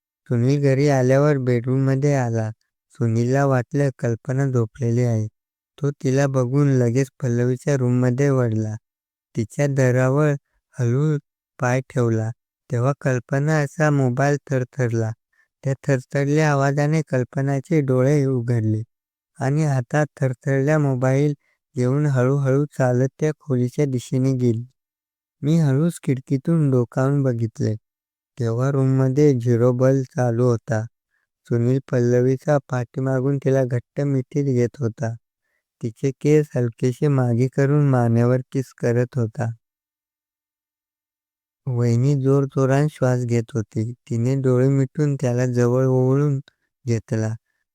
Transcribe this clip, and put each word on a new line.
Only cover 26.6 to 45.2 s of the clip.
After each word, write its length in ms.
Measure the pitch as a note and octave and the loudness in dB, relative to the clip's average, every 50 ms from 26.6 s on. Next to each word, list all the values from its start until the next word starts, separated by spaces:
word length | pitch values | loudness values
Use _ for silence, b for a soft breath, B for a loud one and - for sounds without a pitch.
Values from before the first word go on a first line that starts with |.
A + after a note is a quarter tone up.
| D3+ C#3 | 2 2
डोकावून 520 | C3 B2 A#2+ - - C#3+ C3 C#3 C#3+ C#3+ C3+ | 2 2 0 0 -2 -2 0 0 0 0 0
बघितले, 520 | C3 A#2+ A2+ A#2 A2+ - - A#2+ A2 G#2+ A2 _ _ _ _ _ _ _ _ _ _ _ - | 0 -2 -2 -4 -4 -4 -4 -4 -4 -4 -6 _ _ _ _ _ _ _ _ _ _ _ -6
तेव्हा 320 | A#2+ A2+ A2+ A#2+ B2+ C#3 | -4 -4 -2 -2 -2 -2
रूममध्ये 640 | C#3 C3+ C3+ C3+ C3+ C3 C3 C3 C3 C#3+ D3+ D3 C3+ | 0 0 2 2 2 2 2 2 2 4 4 4 4
झिरो 380 | A#2+ A#2 B2 A#2+ A2+ A#2+ B2+ B2 | 2 2 0 2 2 4 2 2
बल्ब 320 | B2 C3 C3 C3+ C3+ B2+ - - | 2 2 2 2 0 -2 -4 -4
चालू 280 | - B2 A#2+ A#2 A#2 B2 | -4 -2 -2 0 0 2
होता. 400 | B2 A#2 A2+ - - A2+ G#2+ A2 A2+ _ _ _ _ _ _ _ _ _ _ _ - | 0 0 0 -2 -4 -4 -4 -4 -6 _ _ _ _ _ _ _ _ _ _ _ -4
सुनील 300 | A#2+ A#2 A#2+ B2 C3 C3+ - - | -2 0 0 0 0 -2 -2 -2
पल्लवीचा 680 | - B2+ A#2+ A#2+ B2 B2 B2 C3 C3+ C3 - D#3 D3+ C#3 - - | -2 0 2 2 2 2 2 2 0 -2 -2 -2 -2 -2 -2 -4
पाठीमागून 680 | C3 B2+ A#2+ - - - C3 C3+ C3 C3 B2+ C#3 C#3+ C3+ - | -6 -6 -6 -8 -8 -6 -4 -2 -2 -2 -2 -2 -2 -2 0
तिला 200 | C3+ C3 C3+ C3+ | 0 0 0 0
घट्ट 360 | A#2+ B2+ B2 - _ _ - | 0 -2 -4 -6 _ _ -4
मिठीत 440 | C#3+ C#3+ C#3 C3 B2+ - - D3 C#3+ | -4 -2 -2 -2 -4 -4 -4 -4 -2
घेत 360 | C#3 B2+ B2 A#2+ A2+ - - | 0 0 0 0 0 -2 -4
होता. 340 | C3+ A2+ A2 - A#2+ A2+ A#2 A#2 _ _ _ _ _ _ _ _ _ _ _ _ - | -6 -6 -4 -4 -6 -8 -8 -8 _ _ _ _ _ _ _ _ _ _ _ _ -10
तिचे 280 | A#2 - _ - C#3 C3+ _ | -10 -8 _ -6 -6 -4 _
केस 280 | - D3 D3+ D3+ D3+ - - | 0 2 4 4 2 0 -2
हलकेसे 520 | C3 B2 A#2+ - - - B2+ A#2+ - D3+ D3 | -4 -4 -4 -4 -2 -2 -2 -2 0 0 0
मागे 400 | C#3 C3 B2+ B2 A#2 A2+ C3 C3 - | 2 2 0 0 0 0 0 0 0
करून 320 | - C#3 C3+ D3 D3+ D3 C#3 | 0 0 2 2 2 2 2
मानेवर 520 | C3 B2 A#2+ A#2 A#2 A#2 A#2+ A#2+ B2+ B2+ B2+ _ - | 2 2 2 2 2 2 2 2 2 0 -2 _ -6
किस 200 | C#3 B2+ - - - | -6 -6 -8 -8 -6
करत 380 | - B2 A#2 A#2+ B2 - - | -2 -2 0 0 -2 -2 -2
होता. 340 | C3+ A#2 A2 - - - A2+ A2+ - _ _ _ _ _ _ _ _ _ _ _ _ _ _ _ _ _ _ _ _ _ _ _ _ _ _ _ _ _ _ _ _ _ _ _ _ _ _ _ _ - | -4 -4 -4 -4 -6 -6 -6 -6 -10 _ _ _ _ _ _ _ _ _ _ _ _ _ _ _ _ _ _ _ _ _ _ _ _ _ _ _ _ _ _ _ _ _ _ _ _ _ _ _ _ -10
वहिनी 480 | C3+ B2 A#2+ A#2+ A#2+ A#2 A#2 B2+ C#3+ D3 C#3 C3 | -6 -2 0 0 2 2 2 2 2 0 0 2
जोरजोरात 640 | C3+ C3+ C#3 C#3 C3+ - C#3+ C3+ B2+ C3 C#3 D3 D3+ | 2 2 2 2 0 0 0 0 2 2 2 2 0
श्वास 340 | - - C3+ B2+ B2+ B2 B2 | -2 0 0 0 0 0 0
घेत 280 | A#2 A#2 A#2+ A2+ - - | 0 0 -2 -2 -2 -4
होती. 380 | A2+ G#2 - - A2+ A2 A#2 B2 - _ - | -6 -6 -4 -4 -6 -6 -6 -8 -12 _ -6
तिने 240 | A#2+ A2+ A#2 B2+ C3+ C#3 B2+ | -4 -2 -2 0 0 0 2
डोळे 260 | C3 B2+ B2 B2+ C#3 | 2 2 4 4 2
मिटून 460 | C#3 C3+ C3+ - - - D3+ C#3+ C#3 C3 | 2 2 0 -2 -2 -2 -2 -2 -2 -2